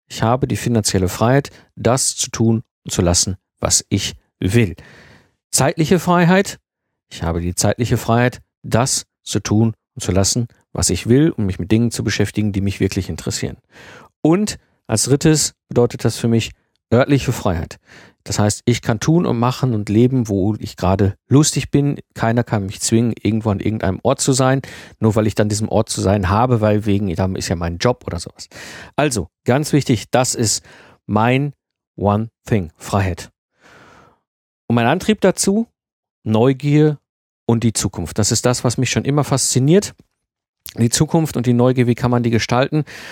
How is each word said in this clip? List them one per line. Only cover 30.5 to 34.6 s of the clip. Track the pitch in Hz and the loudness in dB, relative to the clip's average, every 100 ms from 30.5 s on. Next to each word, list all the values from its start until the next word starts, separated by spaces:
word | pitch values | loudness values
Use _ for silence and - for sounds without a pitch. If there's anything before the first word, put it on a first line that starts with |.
| - - - - _ - | -4 -8 -20 -20 _ -4
mein | 104 113 131 143 - _ _ _ | 0 2 2 -2 -8 _ _ _
One | - 95 104 113 - | -4 0 0 -2 -10
Thing, | - 110 82 - | -4 -2 -2 -10
Freiheit. | - 104 98 85 - _ _ _ _ - - - _ _ _ _ _ _ | -4 -2 -2 -4 -12 _ _ _ _ -20 -20 -20 _ _ _ _ _ _